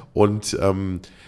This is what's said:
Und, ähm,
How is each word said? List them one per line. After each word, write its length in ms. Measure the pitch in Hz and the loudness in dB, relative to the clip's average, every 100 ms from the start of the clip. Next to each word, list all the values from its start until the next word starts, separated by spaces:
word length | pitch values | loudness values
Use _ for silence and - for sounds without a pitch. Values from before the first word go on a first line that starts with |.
| - | -6
Und, 440 | - 104 107 - - | 2 2 2 -4 -2
ähm, 380 | 98 95 95 90 - - | 0 0 -2 -6 -10 -20